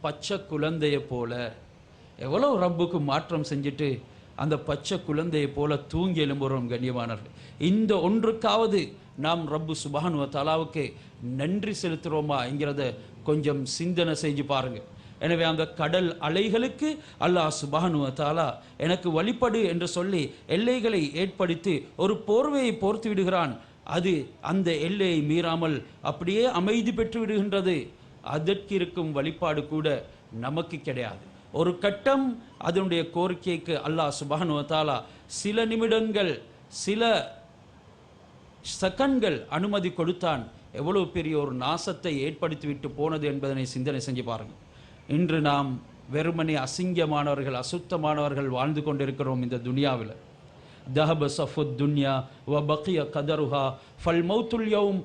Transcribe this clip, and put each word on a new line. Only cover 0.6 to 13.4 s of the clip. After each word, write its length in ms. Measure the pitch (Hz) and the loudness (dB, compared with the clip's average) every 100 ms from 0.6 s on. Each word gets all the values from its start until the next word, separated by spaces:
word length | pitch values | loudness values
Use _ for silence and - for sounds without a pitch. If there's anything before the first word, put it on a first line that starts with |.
| 151 165 151 139 | 0 2 2 2
போல, 560 | - 123 120 120 120 - - - - - - - | 0 -4 -4 -4 -6 -8 -20 -20 -20 -20 -20 -10
எவ்வளவு 420 | 131 170 285 233 | -2 2 4 4
ரப்புக்கு 400 | 180 170 175 175 | 2 2 0 2
மாற்றம் 420 | 143 143 156 160 | 2 0 0 -4
செஞ்சுட்டு 580 | 143 139 139 135 147 120 - - - - | -2 -2 -2 -2 -2 -2 -6 -20 -18 -4
அந்த 220 | 151 151 | 0 0
பச்சை 460 | 151 143 - 190 | 0 -4 -2 -4
குழந்தையை 440 | - 147 165 151 143 | -2 -2 0 0 0
போல 280 | 139 147 143 | 0 0 0
தூங்கி 500 | - 160 185 165 143 | -2 0 0 2 2
எழும்புறோம் 420 | 139 135 131 120 | 2 0 0 -2
கண்ணியமானவர்கள். 640 | 120 127 123 117 110 104 - - - | -2 -2 -2 -4 -6 -8 -18 -20 -2
இந்த 360 | 160 208 220 | 2 4 4
ஒன்றுக்காவது 960 | 202 165 214 220 220 226 208 226 196 151 - - - | 4 4 4 2 2 2 4 4 2 0 -8 -18 -4
நாம் 360 | 151 170 156 | 0 0 0
ரப்பு 180 | 151 160 | -4 -2
சுப்ஹானஹு 520 | 156 147 143 175 156 | -6 -4 -2 0 0
வ 60 | 139 | 0
தஆலாவுக்கு 640 | 139 147 160 160 160 127 - - - 120 131 | 0 2 2 0 -4 -4 -6 -18 -12 -6 -2
நன்றி 360 | 147 202 202 202 | 0 0 -2 -4
செலுத்துறோமா 600 | 180 160 170 156 147 139 123 | -4 -4 -2 -2 0 0 -2
என்கிறத 420 | 139 143 143 131 117 - - | -2 -2 0 -2 -4 -12 -10
கொஞ்சம் 400 | - 151 | 0 2